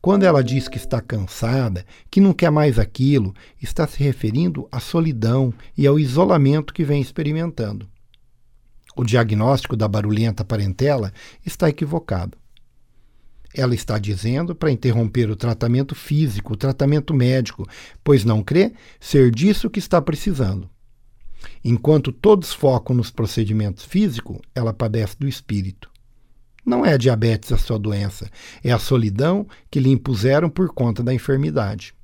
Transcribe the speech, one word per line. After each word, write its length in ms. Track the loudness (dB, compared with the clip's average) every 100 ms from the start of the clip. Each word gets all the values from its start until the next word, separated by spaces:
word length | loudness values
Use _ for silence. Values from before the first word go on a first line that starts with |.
Quando 220 | 4 4
ela 200 | 6 4
diz 240 | 2 -2 -4
que 100 | -8
está 220 | -6 -6
cansada, 840 | -4 -6 -6 -4 -2 0 -2 -4 -10 -20 -2
que 80 | 4
não 140 | 4
quer 180 | 4 2
mais 260 | 4 4 4
aquilo, 560 | 0 0 2 2 0 -6 -20 -14
está 260 | -6 -2 -2
se 160 | 0
referindo 640 | -2 -2 -2 -2 -2 -4 -8
à 80 | -10
solidão 720 | -4 -2 -2 0 0 2 0 -4 -12 0
e 100 | 2
ao 100 | 4
isolamento 760 | 2 2 2 4 4 2 -2
que 100 | -6
vem 160 | -2 -2
experimentando. 880 | -2 -4 -4 -4 -6 -6 -6 -8 -14 -20 _ _ _ _ _ _ _ -20 _ -6
O 60 |
diagnóstico 720 | 0 2 2 2 2 0 -2 -2
da 140 | 0
barulhenta 560 | 0 0 0 0 -2 -4
parentela 680 | -2 -2 0 0 0 -2 -8 -20 -14 -14
está 220 | -2 -2
equivocado. 720 | 0 -4 -6 -4 -6 -6 -12 -20 -20 -20 _ _ _ -20 _ -20 -20 -16
Ela 220 | -2 -2 -2
está 240 | -2 -4
dizendo 560 | -4 -4 -2 -2 -4 -2
pra 160 | 0
interromper 580 | 0 0 2 0 0 -2
o 60 | -2
tratamento 580 | -4 -2 0 0 0
físico, 600 | -6 -4 0 0 -2 -6
o 20 | -4
tratamento 580 | -2 0 2 0 0
médico, 540 | 2 2 2 -2 -8 -14 -14 -20 -8
pois 220 | 4 4
não 180 | 4 0
crê 300 | 2 2 2 -2 -20 -20
ser 340 | 0 4 6
disso 380 | 4 2 2 0
que 100 | -4
está 220 | 0 0
precisando. 680 | 0 -4 -4 -2 -2 -4 -10 -20 -20 _ -20 _ -14 -12 -12 -8
Enquanto 520 | -2 0 4 2 2
todos 400 | -2 4 4 2
focam 420 | -2 2 0 0 -2
nos 160 | -2
procedimentos 720 | -4 -4 -2 -2 0 -2 -6
físicos, 540 | -4 0 0 -2 -12 -16 -10 -4
ela 160 | -4
padece 460 | -2 -2 -2 -4 -4
do 80 | -6
espírito. 600 | -6 -6 -4 -4 -10 -20 -20 _ _ _ _ _ _ -2
Não 200 | 2 2
é 80 |
a 40 | 4
diabetes 540 | 2 2 0 0 0
a 60 | 0
sua 200 | 0 -2
doença, 520 | -2 -4 -4 -8 -16 -18 -20 -8
é 80 | -2
a 80 | 0
solidão 680 | 2 2 2 0 0 0 -4 -14 -6
que 120 | 0
lhe 80 | 2
impuseram 600 | 2 0 0 2 2 2
por 200 | 0 -2
conta 340 | 0 -2 0
da 100 | -2
enfermidade. 800 | -2 0 0 0 -2 -2 -6 -12 -20